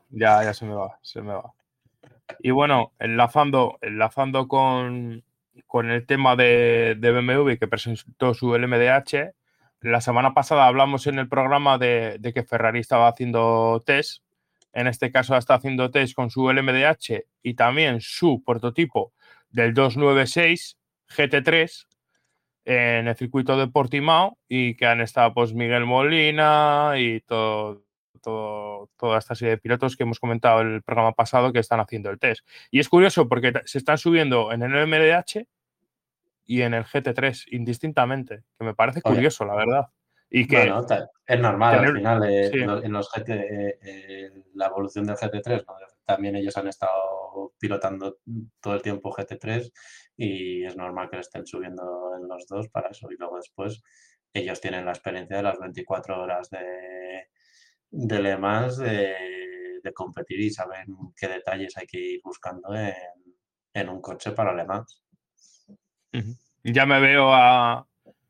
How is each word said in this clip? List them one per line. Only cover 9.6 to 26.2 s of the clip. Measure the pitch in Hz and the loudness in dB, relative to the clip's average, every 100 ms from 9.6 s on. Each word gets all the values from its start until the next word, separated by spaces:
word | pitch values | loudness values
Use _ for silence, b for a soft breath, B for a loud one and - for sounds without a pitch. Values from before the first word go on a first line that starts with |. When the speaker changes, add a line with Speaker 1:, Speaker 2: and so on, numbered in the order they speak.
| _ _ | _ _
Speaker 1:
la | 117 117 | -2 0
semana | 127 120 131 | 2 2 4
pasada | 139 - 151 127 | 2 2 6 6
hablamos | 131 135 135 147 | 6 2 0 -4
en | 135 | -4
el | 123 | -2
programa | 131 131 143 143 131 | 0 2 2 4 2
de, | 123 120 110 101 | 2 2 -2 -6
de | 117 | -6
que | 123 | -6
Ferrari | - 117 113 117 | -2 0 0 0
estaba | - 117 117 | 0 4 4
haciendo | - 123 117 113 113 113 117 - | 2 -2 2 2 4 2 0 0
test. | 139 - - _ _ _ _ _ | 0 -2 -10 _ _ _ _ _
En | - 127 | -4 -4
este | 117 123 | -2 0
caso | 131 123 127 | 0 2 2
está | - | 4
haciendo | 127 139 127 127 | 2 2 -2 0
test | 139 127 - | 0 0 -2
con | 120 | -4
su | 131 131 | 0 2
L | 135 | 2
M | 135 | 2
D | 131 147 | 2 2
H | 160 - 104 - _ | 0 -4 -6 -8 _
y | 123 | -4
también | 120 120 143 151 117 | 2 2 2 0 -2
su | - - 175 131 | -6 0 0 2
prototipo | - 117 120 143 165 107 92 _ b b b | 0 -2 -2 -2 -2 -2 -4 _ b b b
del | 120 117 | 0 2
dos | 117 135 123 | 4 2 4
nueve | 143 139 127 | 4 4 2
seis | 170 165 175 - - _ _ _ - | 2 2 2 -4 -20 _ _ _ -2
G | 143 | 2
T | 143 | 2
tres | 147 160 170 - _ _ _ _ _ _ _ _ - | 2 2 2 -4 _ _ _ _ _ _ _ _ -2
en | 123 117 117 117 | 0 2 0 -2
el | 113 | -4
circuito | 123 135 131 135 | -4 -2 0 0
de | 127 | 0
Portimao | 127 123 143 151 165 196 - - | 0 0 0 2 2 2 -4 -6
y | 127 120 120 | -2 -2 0
que | 120 | 2
han | 117 | 2
estado, | 113 127 117 120 | 0 4 4 4
pues, | 117 | 0
Miguel | 113 117 120 120 | 0 0 0 2
Molina | 127 143 160 | 2 2 2